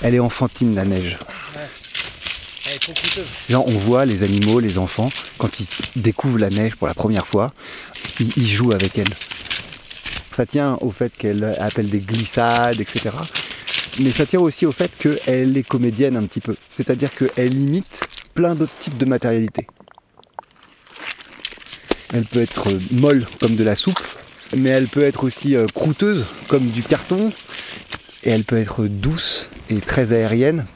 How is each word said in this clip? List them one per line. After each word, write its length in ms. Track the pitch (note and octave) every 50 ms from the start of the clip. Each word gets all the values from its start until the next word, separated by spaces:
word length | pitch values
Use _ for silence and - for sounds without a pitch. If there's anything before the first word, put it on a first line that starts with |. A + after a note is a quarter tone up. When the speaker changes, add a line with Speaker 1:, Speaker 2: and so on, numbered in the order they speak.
| -
Speaker 1:
Elle 100 | A#2+ A#2+
est 60 | B2
enfantine, 560 | B2 A#2+ - - C3 A#2+ - - B2+ A#2+ A2
la 100 | G2 F#2+
neige. 320 | G2 G2 F#2 F#2 F2 F2 F2 - - - - - - -
Speaker 2:
Ouais. 60 | D3 D3+ C#3 - - - - - - - - - - - - - - - - - - - -
Elle 80 | C#3+
est 40 | C#3
trop 140 | - - E3
coûteuse. 320 | - - E3+ - G3 F3+ C3+ A2 - - -
Speaker 1:
Genre, 180 | A#2 B2+ B2+ -
on 100 | A#2+ G#2+
voit 260 | G2 G#2+ A#2+ B2+ C#3
les 180 | C3 A2 F#2+ G2+
animaux, 360 | G2 G2 G2+ G2+ G#2+ A2 B2
les 180 | A#2+ G#2+ F#2 F#2
enfants, 340 | F#2+ F2+ - - A2 B2+ - - - - - -
quand 200 | - G#2+ - -
ils 80 | G#2+ - - - - - -
découvrent 420 | B2+ G#2+ A2+ G#2+ - - C#3 B2+ A2+
la 140 | G#2+ G2
neige 240 | G2 G#2 G#2+ A2+ A2
pour 100 | - -
la 80 | - E2+
première 320 | - - G#2+ A2+ G2+ -
fois, 280 | - - G#2 G#2 C3 - - - - - - - - - - - - - -
ils, 120 | A#2+ A2 - -
ils 100 | B2 A2
jouent 240 | G2+ G2+ A#2+ B2
avec 280 | A2 F#2+ F#2+ F#2+ - -
elle. 100 | G2+ - F#2+ - - - - - - - - - - - - - - - - - - - - - - -
Ça 160 | - - B2
tient 320 | - - D3 C#3+ C#3 C3 A#2+
au 100 | - C3
fait 200 | G2 - B2 A#2+ - -
qu'elle 380 | - G#2+ G2+ G#2 G#2+ G#2+ A2 -
appelle 300 | F#2+ G#2+ - - G#2+ G2+
des 100 | G2 G#2
glissades, 800 | G2 F#2+ A2 A2+ A#2 - - - A#2 A#2 A#2 A#2+ A#2 A#2+ A#2+ G#2+
et 60 | G#2+
cetera. 400 | - - - - A2+ G#2+ C#3 E3 E3 - - - - - - - - - - - - - -
Mais 120 | C3+ C3+
ça 160 | A#2+ - D3+ -
tient 120 | - F#3
aussi 280 | F3+ E3 C#3 - - D#3+
au 40 |
fait 200 | C3+ - F3+ F3+ -
qu'elle 600 | - - D3+ D3 - - - B2+ C3 C3 C3 C3 C#3
est 100 | B2 -
comédienne 500 | - C3 A#2+ A#2+ A2 G#2 C3+ C#3 C3 A#2+
un 60 | G#2+
petit 160 | G2+ - A2+
peu. 160 | - - G#2+ - - -
C'est-à-dire 400 | - - C3 - B2+ B2 C3+ C3+ -
qu'elle 380 | - C3+ C3 - - B2+ B2+ B2+
imite 540 | C3+ C#3 C#3 D3 F#3 G3 - - - - - - - - - -
plein 180 | - E3+ E3+ E3+
d'autres 240 | D3+ D#3 C#3+ - -
types 180 | - - D3 A#2+
de 80 | C3+
matérialité. 600 | C3 C3 A#2+ - B2 A2+ A2+ A2+ G#2+ - - - - - _ - - - - _ _ _ _ - _ _ - - _ _ _ - - - _ _ - - - - - - - - - - - - - - - - - - - - - - - - - -
Elle 120 | A#2 A2+
peut 160 | A2 - A#2+
être 260 | A#2 A2 - - - G#2+ G2 F#2+ F#2 F#2+
molle 340 | B2 A#2+ C3 D3 D3 C3+ A#2+ G#2+ - -
comme 160 | - A#2 A2+
de 80 | A2 A2
la 120 | G#2+ G#2
soupe, 240 | G2+ - - F#3 - - - - - - - - - - - -
mais 140 | B2+ C3 C3
elle 180 | C3 C3 C3+ B2
peut 160 | - C#3+ C#3+
être 200 | C#3 C3+ - -
aussi, 320 | C3 A#2+ - - D3 C#3
euh, 100 | - - A2 -
croûteuse 520 | - - D#3 D3+ - G3+ G#3 G#3 F3 A#2 F#2 - - - -
comme 200 | - C#3 C3 A#2+
du 160 | A2+ A2+ A2+
carton. 480 | - D#3 - - - F3+ F#3 G#3+ A3+ G3+ - - - - - - - - - - - - - - - - - -
Et 60 | -
elle 140 | A#2 A2 A2
peut 140 | - A#2+ A2+
être 280 | A2 G2+ - - A2
douce 640 | G#2+ G2+ G2+ G2 C3+ D#3 E3 - - - - - - - - - -
et 100 | A2 G#2
très 340 | F#2 - - C#3 C3 G#2+ A#2
aérienne 520 | A#2 A2 A2 G#2+ A#2 B2+ C#3+ D#3+ E3 C3 G2 -